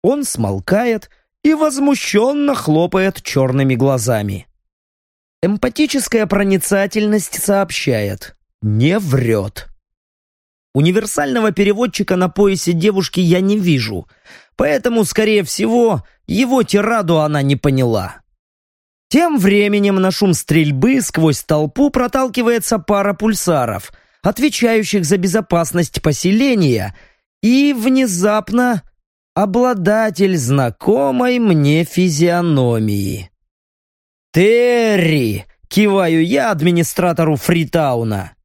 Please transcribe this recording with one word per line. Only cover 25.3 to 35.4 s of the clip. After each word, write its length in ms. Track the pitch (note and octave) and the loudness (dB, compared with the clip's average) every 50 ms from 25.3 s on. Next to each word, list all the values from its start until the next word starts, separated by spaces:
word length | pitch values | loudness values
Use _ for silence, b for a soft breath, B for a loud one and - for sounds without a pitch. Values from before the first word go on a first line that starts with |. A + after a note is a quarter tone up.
| E3 A3 - _ F3 E3+ E3 - - F3 E3 - - - | 0 -2 0 _ 0 0 0 0 -2 -2 -2 -2 -4 -2
поселения, 920 | - D#3 C#3+ - - F#3 G3 A3+ C4+ C#4 B3 G#3 E3+ C#3 A#2+ G#2+ F#2+ G2 b b b b b b b _ _ _ | -2 -2 -2 0 0 0 2 2 2 2 2 2 2 2 2 0 -2 -6 b b b b b b b _ _ _
и 320 | - A3 B3 C4+ C#4+ C#4+ C#4+ | 0 2 4 4 2 2 0
внезапно 1080 | A#3+ G#3+ C4 C4 C4 C4 A3+ F3+ E3+ F#3 G#3+ G#3 G#3+ G#3 - G#3+ A#3+ B3 B3 A#3 E3+ - - _ _ _ _ _ _ _ _ _ | 0 0 0 2 2 2 0 0 0 0 0 0 0 -2 -2 0 0 0 0 -2 -4 -6 -12 _ _ _ _ _ _ _ _ _
обладатель 1040 | E3+ G3+ G3+ F#3 A#3+ B3 B3+ B3 G3 E3+ G3 G#3+ A3 A3 G#3+ E3+ - G3 F#3+ F#3 | -2 -2 0 2 0 0 0 0 0 0 0 2 2 0 -2 0 0 0 2 2
знакомой 1000 | D#3+ B2 A#2+ C#3 C#3 C3 A#2+ - _ - - G#3+ B3+ C#4 C#4 C4 B3 B3 B3 B3 B3 | 0 0 0 0 0 0 -2 -4 _ -2 0 0 2 0 0 0 0 0 0 0 2
мне 460 | A#3 G#3 F3 D3+ C#3+ C#3+ D3+ D#3+ E3+ | 2 2 2 4 4 4 2 2 0
физиономии. 1500 | - - F3 F3+ F3+ D3+ C#3+ E3+ F3 E3+ F3 F3 E3+ D3+ C#3 B2+ A#2+ A#2 A2+ A2 G#2+ G#2 G2+ G2 G2+ G2 G2+ F#2 - _ _ _ _ _ _ _ _ _ _ _ _ _ _ _ _ _ _ _ _ | -2 0 0 0 0 2 2 2 2 2 0 0 2 2 2 2 2 0 0 0 -2 -2 -2 -4 -6 -6 -8 -12 -18 _ _ _ _ _ _ _ _ _ _ _ _ _ _ _ _ _ _ _ _
"Терри!" — 1160 | - D#3+ F#3+ G#3 A#3 A#3+ A#3+ B3 A#3+ A#3+ A3+ A3 G#3 F3+ E3+ D#3+ D3+ C3 B2 A2 G2+ F2+ | 0 2 2 4 4 4 2 2 2 2 2 2 2 2 2 0 0 0 0 -2 -4 -6